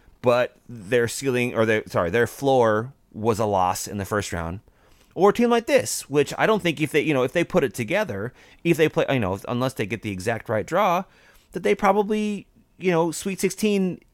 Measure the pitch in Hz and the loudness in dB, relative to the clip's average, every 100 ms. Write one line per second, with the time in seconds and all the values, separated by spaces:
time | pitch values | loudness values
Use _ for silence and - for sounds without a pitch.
0 | _ _ 120 120 120 - - 120 92 123 | _ _ 0 2 0 -4 -18 -16 0 2
1 | 117 - 135 123 120 110 113 107 - 110 | 2 -2 -2 0 0 0 2 2 0 -2
2 | 87 113 117 - 139 131 113 107 127 - | 0 2 0 0 2 4 4 2 -2 -10
3 | _ - 107 107 107 98 90 92 - 101 | _ -4 -2 0 0 2 2 0 -6 -8
4 | 98 107 98 85 82 92 - _ _ _ | -4 -2 -2 -6 -6 -10 -14 _ _ _
5 | _ 147 202 196 240 240 233 285 - - | _ 2 2 4 2 2 2 2 2 -6
6 | - 143 139 - 165 220 175 139 147 151 | -2 0 0 0 0 2 0 -2 0 0
7 | 139 135 127 175 165 185 143 - 110 185 | 2 2 0 0 0 2 0 -2 -4 -4
8 | 196 98 113 - - - 165 156 151 170 | -4 -6 -8 -12 -20 -4 0 2 2 2
9 | - 135 95 98 - 120 131 - 104 113 | 0 0 0 -4 -4 -4 -4 -4 -6 -6
10 | 107 95 95 110 - 110 92 170 208 175 | -6 -6 -4 -4 -2 -4 -2 0 0 0
11 | 190 _ _ _ _ 180 196 202 196 202 | -4 _ _ _ _ -6 -2 2 2 2
12 | 202 214 208 202 - _ _ _ 185 165 | 0 -2 -2 -6 -10 _ _ _ 0 2
13 | 170 156 202 185 190 - 214 202 185 - | 2 -2 -6 -2 -2 0 0 2 0 -4
14 | _ | _